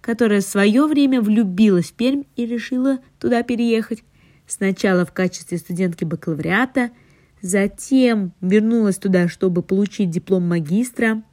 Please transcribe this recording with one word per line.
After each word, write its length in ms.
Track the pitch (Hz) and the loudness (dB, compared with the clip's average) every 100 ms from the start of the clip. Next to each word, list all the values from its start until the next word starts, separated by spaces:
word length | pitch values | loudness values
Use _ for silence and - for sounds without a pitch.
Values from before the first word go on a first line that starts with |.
которая 400 | - 226 233 202 | -6 0 2 2
в 40 | |
свое 420 | 190 202 208 220 302 | 0 2 4 4 2
время 320 | 294 277 254 | 2 2 2
влюбилась 680 | 214 214 208 180 220 180 165 | 2 2 0 4 4 4 0
в 20 | |
Пермь 300 | - 240 277 277 - | -2 -2 -2 -6 -8
и 100 | 233 | -6
решила 540 | 233 - 254 262 262 - _ | -6 -4 -2 0 -2 -8 _
туда 220 | 240 240 | -2 -2
переехать. 600 | 240 240 233 226 220 220 _ _ _ _ _ | -2 -2 0 0 -2 -10 _ _ _ _ _
Сначала 580 | - 196 190 208 180 | -4 -4 0 0 0
в 80 | 175 | 0
качестве 460 | - 185 180 - 175 | -2 -4 -4 -10 -10
студентки 460 | 165 180 185 165 | -8 -4 -4 -4
бакалавриата, 840 | 165 165 - 151 160 190 254 269 240 - _ _ _ _ | -6 -6 -6 -6 -2 -2 0 -2 -4 -8 _ _ _ _
затем 920 | 185 196 202 - - 262 247 220 185 - | -4 0 0 -4 0 2 4 2 -2 -6
вернулась 560 | 185 208 220 233 208 190 | 0 2 2 2 2 0
туда, 320 | 196 185 175 | 0 2 0
чтобы 320 | - 190 175 | 0 -2 0
получить 480 | 175 190 202 - 190 | -2 -2 -2 -2 -4
диплом 400 | 165 - 185 175 | -4 -2 -2 0
магистра. 760 | 170 151 190 247 - 226 220 220 | -2 -2 -2 -2 -2 -2 -2 -8